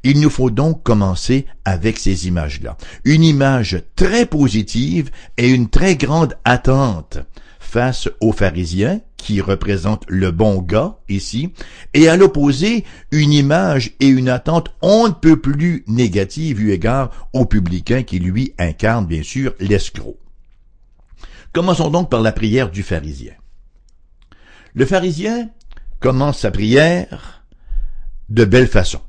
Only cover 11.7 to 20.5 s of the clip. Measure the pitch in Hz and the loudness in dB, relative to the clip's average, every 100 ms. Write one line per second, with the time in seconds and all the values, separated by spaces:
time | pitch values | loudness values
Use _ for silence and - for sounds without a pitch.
11.7 | - - 143 160 175 190 147 143 135 202 | -18 -2 4 6 8 4 4 0 2 0
12.7 | 233 - - - 151 147 147 139 160 190 | -2 -6 -16 -4 0 4 4 4 2 2
13.7 | 139 110 - 135 131 127 123 - - 165 | -2 -4 0 4 4 2 -2 0 -2 -2
14.7 | - - 214 226 160 156 156 139 143 170 | -4 2 4 4 2 4 4 2 0 -2
15.7 | 165 - 113 120 92 98 - 80 107 107 | -2 -4 0 0 0 -4 -4 -6 -2 0
16.7 | 95 110 131 127 - - 127 123 107 85 | 0 0 -2 -4 -8 -6 -2 2 2 0
17.7 | 90 - 123 120 92 90 98 135 - 87 | -4 -2 -2 -2 -4 -2 -2 -4 -4 -6
18.7 | 73 107 117 92 80 73 131 135 123 95 | -2 -2 0 -2 -4 -6 -6 -6 -4 -2
19.7 | 101 - - - - - - - | 0 -2 -8 -14 -16 -20 -20 -20